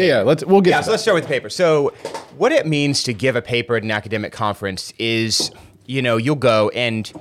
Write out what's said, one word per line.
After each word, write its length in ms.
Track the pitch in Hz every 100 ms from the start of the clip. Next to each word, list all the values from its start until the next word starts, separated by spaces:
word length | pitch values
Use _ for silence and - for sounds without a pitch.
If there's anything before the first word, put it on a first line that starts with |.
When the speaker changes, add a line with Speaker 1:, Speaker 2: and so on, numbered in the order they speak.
Speaker 1:
yeah, 20 | 185
Speaker 2:
paper. 100 | 127
Speaker 1:
yeah, 40 |
let's, 200 | 104 151
we'll 180 | - 196
get 100 | 180
Speaker 2:
Yeah, 60 | 156
Speaker 1:
to 60 |
Speaker 2:
so 40 | 170
Speaker 1:
that. 40 |
Speaker 2:
let's 100 | 220
start 100 | -
with 100 | 175 156
the 40 |
paper. 180 | 135 107
So 420 | - 175 156 143 - - - - 139
what 140 | 214
it 140 | 302 156
means 380 | 147 143 135
to 100 | -
give 220 | 107 131 120
a 60 |
paper 320 | 117 120 113 117
at 80 |
an 80 | 110
academic 420 | 107 104 110 104
conference 580 | - 107 101 98 95 - -
is, 540 | 113 113 113 107 - - - - -
you 160 | 131
know, 160 | 123 113
you'll 180 | 117 147
go 320 | 120 110 104
and 400 | - 120 110 107 -